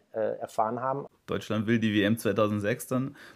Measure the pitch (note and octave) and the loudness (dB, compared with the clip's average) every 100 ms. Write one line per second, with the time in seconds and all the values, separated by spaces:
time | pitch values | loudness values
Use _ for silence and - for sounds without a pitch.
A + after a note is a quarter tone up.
0 | _ A2+ G#2+ G#2+ A2 - A2 A#2+ C3 C#3 | _ -4 -2 -2 -6 -2 0 0 -4 -4
1 | C#3+ _ - - - G#2+ G#2+ A#2 A2 G#2 | -8 _ -6 -6 -2 -2 2 2 4 4
2 | G2+ A2+ A2+ G2+ G#2+ A2 G2+ B2 - B2+ | 4 2 2 2 2 2 0 -2 -2 -4
3 | C3+ C#3+ - | -4 -8 -20